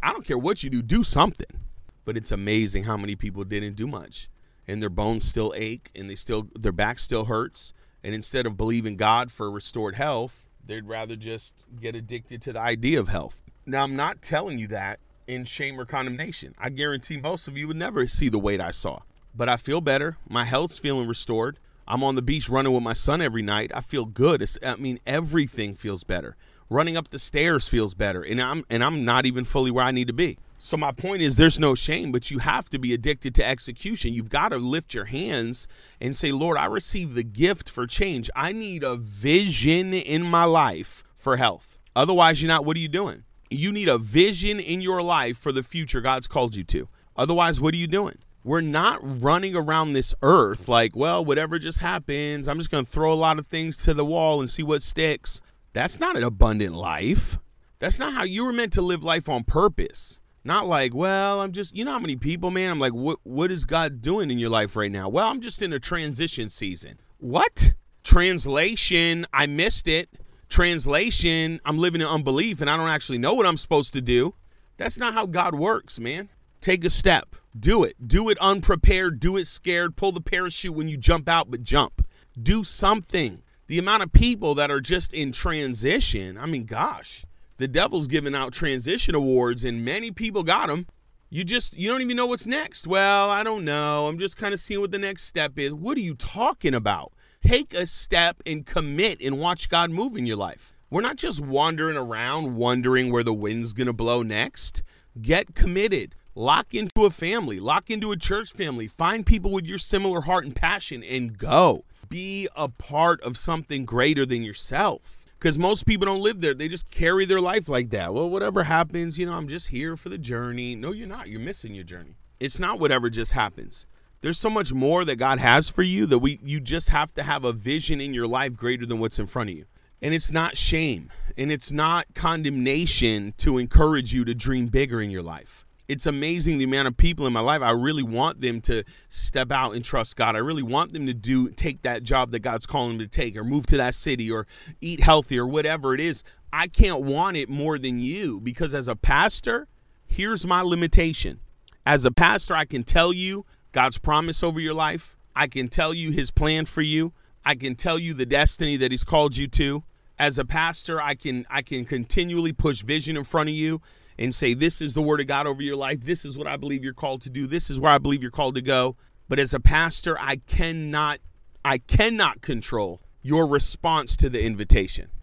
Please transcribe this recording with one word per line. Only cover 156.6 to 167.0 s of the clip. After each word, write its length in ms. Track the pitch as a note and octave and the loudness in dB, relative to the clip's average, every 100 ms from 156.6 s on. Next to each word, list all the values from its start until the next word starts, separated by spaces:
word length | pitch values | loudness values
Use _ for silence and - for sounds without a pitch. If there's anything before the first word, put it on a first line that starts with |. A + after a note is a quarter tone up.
for 160 | D3+ - | 0 -2
you. 320 | D3+ D#3 E3 - _ - | 0 0 -2 -6 _ -4
I 120 | C#3+ C3 | -2 -2
can 180 | C3 | -2
tell 240 | B2 F#3 E3 | -4 -2 -2
you 160 | E3+ | -2
the 100 | C#3 | -4
destiny 540 | B2 C#3 D3+ - D#3 C#3 | 0 2 2 2 -2 0
that 120 | B2+ | 0
he's 140 | B2+ | 0
called 320 | - D#3 D3 B2 | 2 4 4 0
you 120 | F3+ | 0
to. 340 | - C#3 D3 - - _ - | 2 2 -2 -8 -20 _ -2
As 200 | D3 C3 | 0 0
a 80 | B2 | -2
pastor, 560 | D#3 E3 D#3+ - D#3+ | 0 0 -2 -6 -4
I 120 | D3 | -4
can, 300 | C#3+ D3 B2 A#2+ | -4 -4 -6 -4
I 100 | C3+ | -6
can 240 | - C3 | -4 -6
continually 680 | A#2 C3 A#2 - F3 E3+ E3 | -4 -6 0 0 0 -2 -2
push 300 | - D#3 A2+ | 0 -2 -2
vision 360 | A2 D#3 D#3 D#3 | -2 -4 -2 -6
in 60 | |
front 260 | C3+ E3 D3+ | -2 0 0
of 40 | |
you 280 | D#3 D#3 D#3+ - - - - | 0 -2 -4 -8 -20 -20 -6
and 160 | B2+ | -6
say, 220 | B2 C3 | 0 2
"This 260 | B2 E3 - | 4 2 0
is 140 | D3+ | -2
the 80 | B2+ | 0
word 180 | D3+ D3+ | 2 2
of 60 | C3+ | 2
God 220 | C#3 D3 | -2 -2
over 120 | C#3 | -2
your 140 | C#3+ | -4
life. 280 | C#3 C3+ C#3+ | -4 -4 -4
This 220 | B2 F3 | -4 -6
is 140 | C#3+ C3+ | -6 -10
what 80 | D3+ | -8
I 100 | C#3 | -6
believe 280 | C#3+ C3+ | -6 -6
you're 80 | C3 | -6
called 280 | B2 | -6